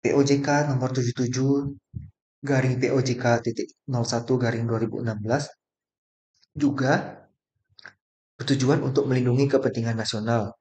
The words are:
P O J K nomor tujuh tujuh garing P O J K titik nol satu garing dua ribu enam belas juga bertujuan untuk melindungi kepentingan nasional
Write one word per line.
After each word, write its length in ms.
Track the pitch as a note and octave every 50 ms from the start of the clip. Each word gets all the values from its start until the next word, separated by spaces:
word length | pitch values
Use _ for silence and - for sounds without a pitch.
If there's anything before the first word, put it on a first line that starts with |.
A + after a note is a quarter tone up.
P 120 | - A#2 E2
O 80 | C#3+ C#3
J 160 | C3+ C#3+ C#3
K 240 | - D3 C#3+ C#3+ D3
nomor 240 | D3 C3 B2+ B2+ B2+
tujuh 240 | B2+ C3 A#2+ A#2+ B2
tujuh 380 | - B2+ A#2+ B2 B2+ C3 C#3 C#3 C#3+ C#3 C#3+ C#3+ - _ _ - - - - _ _ _ _ _ _
garing 380 | - C3+ C#3 C3 B2+ C3 B2+ B2+
P 80 | B2+ A#2+
O 80 | C3 C3+
J 160 | B2 B2+ A#2+
K 240 | A#2+ - A#2+ A#2 A#2
titik 320 | A#2 A#2+ A2+ - - - - _ _
nol 160 | - C3 A#2+
satu 320 | A#2 - B2 A#2 A2+ - C3
garing 320 | B2 A#2+ A#2 A2+ A2+ A#2
dua 160 | A2+ A2+ A2
ribu 160 | A2+ A2 A2+ A2+
enam 220 | A#2+ A2+ G#2+ G#2
belas 240 | G#2 A2 A#2+ D3 C#3+ - - _ _ _ _ _ _ _ _ _ _ _ _ _ _ _ _ _ _ _ _
juga 640 | - C#3+ C#3 C#3 - C3 C3+ D3+ F#3+ - - - - - _ _ _ _ _ _ _ _ _ _ - _ - _ _ _ _ _ _ _ _ _
bertujuan 480 | _ B2+ - C#3 B2 B2+ B2+ C#3 -
untuk 240 | - C3+ C3+ C#3 -
melindungi 400 | C3+ B2+ B2+ B2 B2 B2 C3 C#3
kepentingan 480 | C3+ - C3 - C3 - A#2+ A2+ A#2 A2+
nasional 640 | A2+ A2 - - G#2+ G#2+ A2+ A#2 A2+ G#2 G2 - _